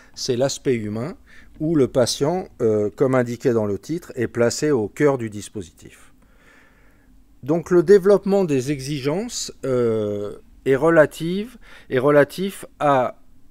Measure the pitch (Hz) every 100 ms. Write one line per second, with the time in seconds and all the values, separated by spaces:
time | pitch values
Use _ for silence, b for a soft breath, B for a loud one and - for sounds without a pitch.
0 | B - - 120 135 - 143 123 104 107
1 | 127 233 - b b - 156 165 120 -
2 | 117 - 143 180 - - 117 107 104 -
3 | 135 131 120 120 139 113 104 98 - 165
4 | - - 113 - 117 - 151 135 104 -
5 | 147 135 113 104 95 107 82 - - -
6 | - _ b b b b b b b b
7 | b b - _ 127 170 151 180 160 202
8 | 180 196 190 196 185 139 123 147 131 147
9 | 127 165 240 - - - 135 127 117 110
10 | 104 104 101 - - - - 131 156 165
11 | 143 - 165 185 220 - B B B 131
12 | 135 147 139 - 196 - - - 147 135
13 | 117 - - - -